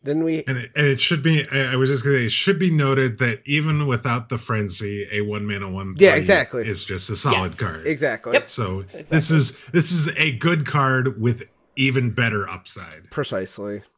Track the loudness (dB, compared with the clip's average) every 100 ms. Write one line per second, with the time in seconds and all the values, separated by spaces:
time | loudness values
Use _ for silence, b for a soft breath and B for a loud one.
0 | -2 0 0 0 -2 -4 -4 2 2 2
1 | 2 2 4 4 2 0 0 2 2 2
2 | 2 2 2 0 2 2 4 4 4 4
3 | 2 2 0 -2 -2 0 2 0 2 0
4 | 0 -2 -2 -8 -2 -2 0 -4 -6 -6
5 | -4 -4 -2 -4 -4 -4 -6 -6 -6 4
6 | 4 4 2 2 2 -4 -4 -4 -4 -6
7 | -2 0 0 0 -2 -4 -4 -4 -4 -2
8 | -2 -4 -2 -2 -2 -6 -4 -4 -8 -16
9 | 0 0 4 2 2 -4 -2 0 2 2
10 | 0 0 -2 0 0 0 0 0 2 2
11 | 0 0 0 -2 -6 _ _ 0 2 2
12 | 0 0 0 0 -4 -10 -12 -14 -14 -20
13 | -10 -8 -6 -6 -8 -10 -10 -10 -12